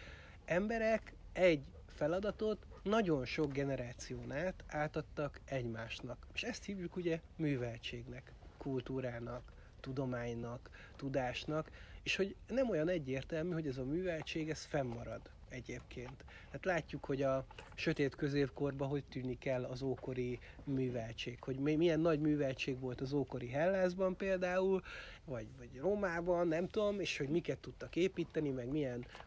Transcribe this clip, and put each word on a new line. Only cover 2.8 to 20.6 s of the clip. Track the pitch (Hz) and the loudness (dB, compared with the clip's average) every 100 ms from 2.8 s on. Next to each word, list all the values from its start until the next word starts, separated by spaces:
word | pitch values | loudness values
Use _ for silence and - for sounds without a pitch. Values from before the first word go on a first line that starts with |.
nagyon | 196 220 190 143 | 4 4 6 4
sok | 123 - 151 | 2 0 2
generáción | 139 139 131 123 - - 123 120 | 2 0 0 -4 -8 -8 -8 -4
át | 131 185 - - | -2 -2 -4 -4
átadtak | 151 151 156 143 - 143 - | -2 0 -2 -4 -4 -4 -4
egymásnak. | - 135 120 110 117 - 123 120 - | -4 -2 -2 -4 -6 -6 -8 -8 -8
És | - | -4
ezt | 220 - | -4 -4
hívjuk | - 196 170 180 | -6 -4 -4 0
ugye | 170 160 - - | 0 0 -2 -2
műveltségnek, | 151 135 120 120 - 120 123 127 - - - - | 2 2 0 -4 -8 -8 -8 -12 -14 -16 -16 -8
kultúrának, | 139 131 123 131 127 117 117 120 - - - - | -2 -2 0 -2 -2 -4 -6 -6 -10 -16 -18 -12
tudománynak, | 135 131 131 123 120 117 117 120 - - - - | -6 -2 -2 0 -2 -2 -4 -6 -10 -16 -16 -6
tudásnak, | 139 135 127 123 - 156 156 - - - | 0 2 2 -2 -2 -2 -2 -10 -16 -6
és | - - | -2 2
hogy | 196 - - | 0 -2 -2
nem | 233 254 | 2 4
olyan | 165 160 | 4 4
egyértelmű, | 180 131 135 131 165 175 | 2 0 -2 -2 -2 0
hogy | 160 156 | 0 0
ez | 127 | -2
a | |
műveltség, | 127 160 185 160 - 165 156 | 0 0 0 -2 -2 -2 -2
ez | 151 | -2
fennmarad | - 151 127 113 113 117 - - - | 0 0 0 -2 -6 -8 -10 -16 -12
egyébként. | 127 - 120 - - 123 139 - - - | -10 -8 -8 -8 -8 -8 -12 -14 -16 -12
Hát | 139 | -2
látjuk, | 185 170 - 143 | 2 2 0 -4
hogy | - 135 | 0 2
a | 135 135 - - - | 4 2 0 -12 -14
sötét | - - 151 139 | -2 0 4 2
középkorban | - 151 143 139 - 139 135 139 | 2 2 4 2 2 -2 0 0
hogy | 143 | 0
tűnik | - 131 127 123 139 | -2 -4 -4 -2 0
el | 127 | 0
az | 127 127 | 0 -2
ókori | 131 123 - 127 123 120 - - | -2 -2 -2 -2 -2 -2 -8 -10